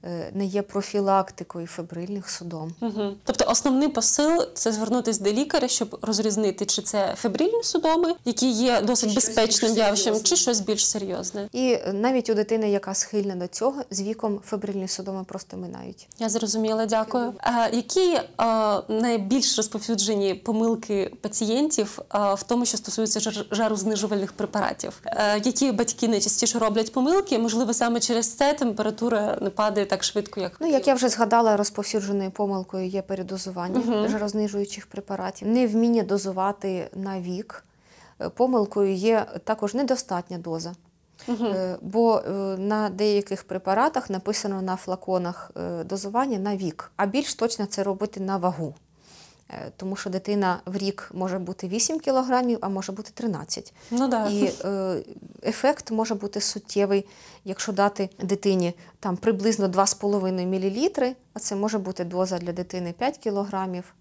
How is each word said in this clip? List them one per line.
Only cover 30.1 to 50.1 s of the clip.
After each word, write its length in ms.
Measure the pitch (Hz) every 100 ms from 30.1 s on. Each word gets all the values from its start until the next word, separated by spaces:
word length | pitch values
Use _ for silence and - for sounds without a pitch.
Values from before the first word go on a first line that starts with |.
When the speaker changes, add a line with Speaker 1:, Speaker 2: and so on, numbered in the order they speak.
| 208 208 -
Speaker 2:
як 120 | 185 -
Speaker 1:
Ну, 60 | 330
як 80 |
Speaker 2:
хотілося. 160 | 277 -
Speaker 1:
я 40 |
вже 140 | 254 247
згадала, 480 | 220 233 233 226 208
розповсюдженою 720 | 208 - 202 220 196 202 190
помилкою 560 | 190 202 196 185 190 185
є 160 | 190
передозування 760 | 190 190 185 190 190 185 175 214
Speaker 2:
Мгм. 280 | 233 220 214
Speaker 1:
жарознижуючих 800 | 214 208 208 214 202 202 - -
препаратів, 600 | 202 202 196 185 190 202
невміння 540 | 233 247 214 233 233
дозувати 880 | 185 196 190 185 190 202 196 185 -
на 260 | - 196 196
вік. 440 | 175 180 226 - _ _ _ - - _
Е, 80 | -
помилкою 640 | - 247 254 208 208 202
є 320 | 190 208 226 214 -
також 300 | - 220 208
недостатня 640 | 240 277 262 - 180 180 180
доза. 340 | 175 165 165 180 _ _ _ _ -
Speaker 2:
Мгм. 200 | 240 226
Speaker 1:
Е, 300 | 190 185 185
бо, 360 | - 202 233 220
е, 120 | - 196 196 190
на 300 | 196 214 214
деяких 540 | 185 208 202 202 196
препаратах 680 | - 185 185 202 277 294 -
написано 520 | 190 190 208 214 190
на 140 | 190 185
флаконах, 760 | - 185 - 185 175 180 - -
е, 280 | 170 175
дозування 540 | 170 190 202 226 269 214
на 180 | 196 196
вік, 340 | 185 - - -
а 100 | 202
більш 280 | 233 285
точно 320 | - 226 226 202
це 160 | 208
робити 380 | 196 190 208 202
на 160 | 190 196
вагу. 380 | 180 156 160 - _ _ _ - - _ _
Е, 200 | - - -
тому 200 | 190 196
що 140 | -